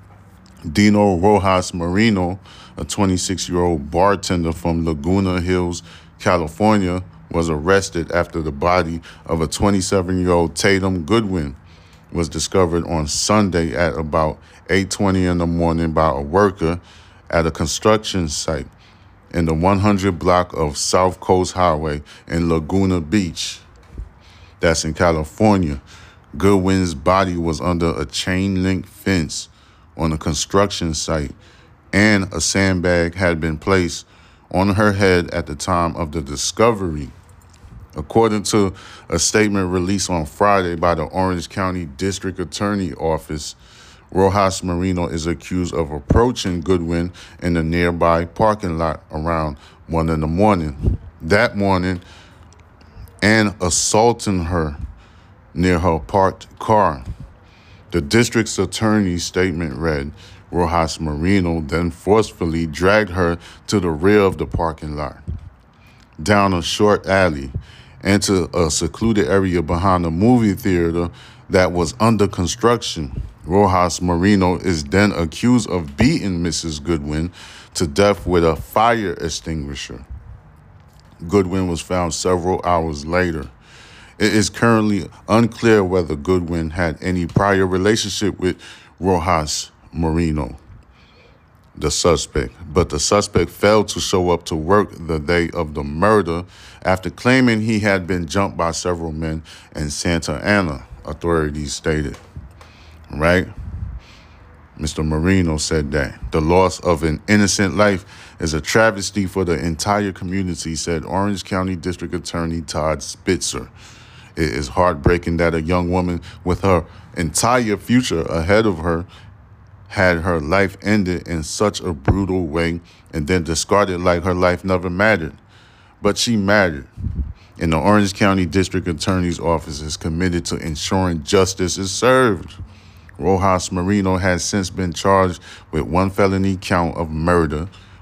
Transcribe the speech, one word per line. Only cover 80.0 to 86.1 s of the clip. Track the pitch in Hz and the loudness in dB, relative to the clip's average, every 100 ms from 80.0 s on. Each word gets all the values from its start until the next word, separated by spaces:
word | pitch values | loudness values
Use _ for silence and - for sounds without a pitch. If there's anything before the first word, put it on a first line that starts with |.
| - - - - - - - - - - - - 85 | -16 -18 -18 -20 -20 -20 -20 -20 -20 -20 -20 -16 -2
Goodwin | 101 90 95 90 | 0 2 0 -2
was | 82 | -4
found | - 110 85 | -4 -2 -2
several | - 92 90 87 90 | -2 0 0 0 -2
hours | 87 85 82 71 | 0 0 0 -6
later. | 78 90 87 80 67 - - - - - - - | -2 0 0 -4 -10 -18 -20 -20 -20 -20 -14 -2
It | 107 | 2
is | 107 95 | 2 0
currently | - 117 110 107 98 78 - - | 0 2 4 2 -2 -4 -10 0
unclear | 113 113 - 113 107 | 2 2 2 4 4
whether | 92 92 82 | 4 0 0